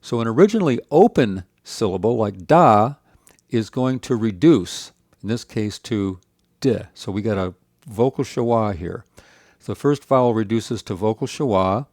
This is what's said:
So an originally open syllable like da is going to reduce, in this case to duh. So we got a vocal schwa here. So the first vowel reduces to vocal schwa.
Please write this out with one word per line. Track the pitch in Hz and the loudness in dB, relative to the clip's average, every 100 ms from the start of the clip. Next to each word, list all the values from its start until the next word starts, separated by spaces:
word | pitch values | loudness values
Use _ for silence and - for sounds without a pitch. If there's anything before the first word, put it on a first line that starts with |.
So | - 120 | -6 -4
an | 113 | -2
originally | 113 202 226 175 120 - | 4 4 4 0 -2 0
open | 151 226 - 120 95 92 _ | 4 6 4 0 -2 -10 _
syllable | - - 107 90 101 120 | -18 -4 -4 -2 -2 0
like | 104 98 87 | -2 -4 2
da | 156 160 107 113 143 _ _ _ _ _ | 4 6 6 4 -2 _ _ _ _ _
is | 117 107 | -4 -4
going | - 127 131 | -4 -4 -4
to | - 120 | -4 -2
reduce, | 113 92 147 143 85 - - _ _ _ | -2 2 4 4 2 -10 -16 _ _ _
in | 95 | -6
this | 113 | -6
case | - - 107 - | -6 -6 -6 -8
to | - 110 98 92 _ _ _ _ | -6 -2 -2 -6 _ _ _ _
duh. | 135 101 92 | -2 -2 -6
So | _ - | _ -8
we | 98 | -6
got | 107 101 | -4 -2
a | 92 92 _ _ - | -4 -8 _ _ -16
vocal | 107 127 - | 0 0 0
schwa | 127 - 117 117 107 87 | -8 -4 0 0 0 -4
here. | 85 - - - _ _ _ _ | -8 -12 -16 -20 _ _ _ _
So | - | -12
the | 104 | -4
first | 143 147 | -2 -2
vowel | _ 131 123 | _ 2 2
reduces | 110 107 117 110 113 | 0 -2 -4 -4 -10
to | - | -8
vocal | 95 107 110 131 | -4 -2 -2 -6
schwa. | - 143 98 95 101 139 | -6 -2 0 2 -2 -6